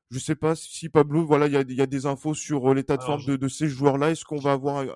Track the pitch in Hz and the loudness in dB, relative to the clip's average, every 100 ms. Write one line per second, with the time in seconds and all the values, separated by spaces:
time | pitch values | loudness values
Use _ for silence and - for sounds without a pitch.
0 | - 127 - 156 156 160 - - 160 156 | -14 -8 -6 -2 -2 -2 -8 -14 2 4
1 | 151 151 160 147 147 139 131 127 135 135 | 4 2 2 4 4 2 0 0 0 -2
2 | 143 135 156 151 - 151 131 135 135 135 | -4 -4 -4 -6 -4 0 2 2 2 -2
3 | 139 147 139 135 135 - 151 131 143 135 | -2 -4 -2 -2 -4 -4 -4 2 4 4
4 | 151 160 - 147 139 135 139 139 131 | 2 -2 -6 -2 0 0 -2 -4 -6